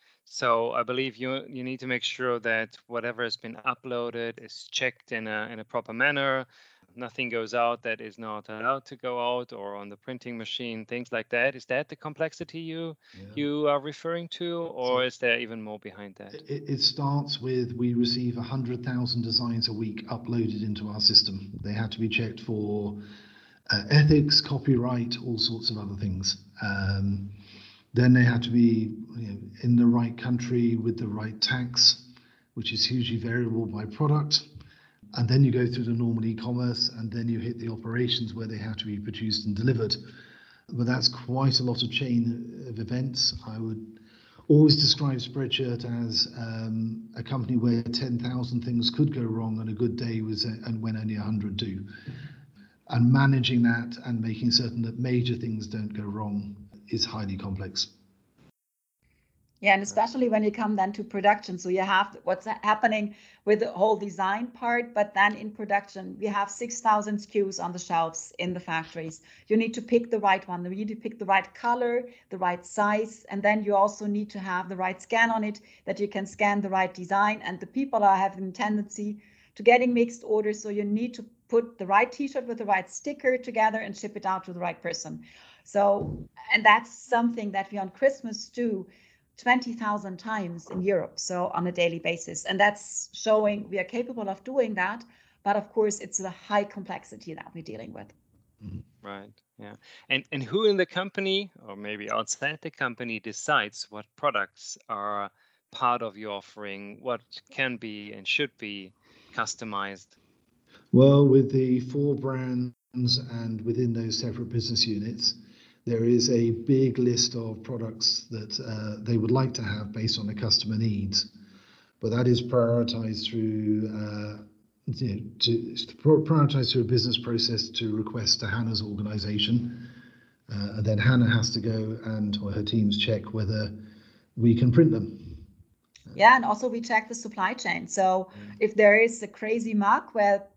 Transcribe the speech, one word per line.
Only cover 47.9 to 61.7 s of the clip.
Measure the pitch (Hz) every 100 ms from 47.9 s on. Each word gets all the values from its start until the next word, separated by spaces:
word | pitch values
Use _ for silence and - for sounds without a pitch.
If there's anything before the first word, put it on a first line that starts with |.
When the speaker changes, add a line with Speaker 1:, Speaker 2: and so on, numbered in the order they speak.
| 131 131 117
Speaker 2:
thousand | 123 127 123 123
things | 120 120 117
could | - 143
go | 131
wrong | 117 113 113 110
on | 110
a |
good | 107 120 120
day | 120 110
was, | 110 104 113
and | 110 120 113
when | 113 110
only | 110 104
a |
hundred | 101 107 101 95
do. | 110 95 - - - - - - - - - _ -
And | 120 120
managing | 135 139 135 123 123
that | 120 117 120 - 127
and | 117
making | 113 107 120
certain | 117 120 120
that | 113 123
major | 127 123 123 117
things | 117 107 101
don't | 110 104
go | 104
wrong | 101 104 104 101 104 - - - -
is | 113 -
highly | 110 98 95
complex. | 98 95 95 - - _ _ _ _ _ _ _ _ _ _ _ _ _ _ _ _ -
Speaker 3:
Yeah, | 202 196
and |
especially | 202 202 233 262 247
when | 214
you | 214
come | 208 220 208
then | 190
to | 208
production. | - 202 202 214 - 180
So |
you | 180